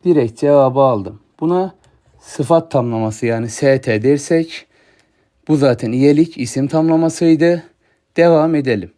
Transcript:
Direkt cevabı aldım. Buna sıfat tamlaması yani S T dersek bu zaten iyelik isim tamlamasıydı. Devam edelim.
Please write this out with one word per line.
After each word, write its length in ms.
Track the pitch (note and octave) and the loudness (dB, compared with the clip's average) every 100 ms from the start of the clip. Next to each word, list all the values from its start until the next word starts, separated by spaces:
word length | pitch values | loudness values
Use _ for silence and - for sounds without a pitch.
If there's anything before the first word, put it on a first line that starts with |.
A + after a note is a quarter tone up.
| F3+ | 2
Direkt 340 | D#3 A#2 - | 2 0 -2
cevabı 400 | C#3+ C#3+ C3+ C3 | 2 4 4 2
aldım. 420 | C3+ A2+ F#2+ - _ _ | 2 0 -6 -14 _ _
Buna 360 | D#3+ F3+ F#3 - _ _ _ _ | -2 -2 -4 -10 _ _ _ _
sıfat 520 | - - C3+ E3 E3 | -20 -10 0 0 0
tamlaması 540 | C#3 A#2+ A#2 A2 A2 A#2+ | -4 -2 -4 -4 -4 -4
yani 240 | A2+ A#2 | -4 -6
S 320 | - C#3+ C3+ | -2 0 0
T 220 | C3 A2 | 0 -2
dersek 640 | A#2+ C#3+ C#3 E3 E3 - - _ _ _ _ _ _ _ - | 0 0 0 -2 -2 -10 -20 _ _ _ _ _ _ _ -4
bu 80 | D3+ | 0
zaten 360 | C3+ B2 B2+ | 2 0 -2
iyelik 460 | B2+ C#3 D3 E3 - | 0 2 4 0 -2
isim 300 | B2 - C3+ | -8 -6 -2
tamlamasıydı. 960 | D#3+ D#3+ D#3+ E3 D#3 E3+ D#3+ E3+ F3 - _ _ _ _ - | -2 0 0 0 0 0 2 2 0 -6 _ _ _ _ 0
Devam 380 | E3+ E3 D#3+ D#3 | 2 4 2 0
edelim. 360 | C3 A2 F2+ | -2 -4 -6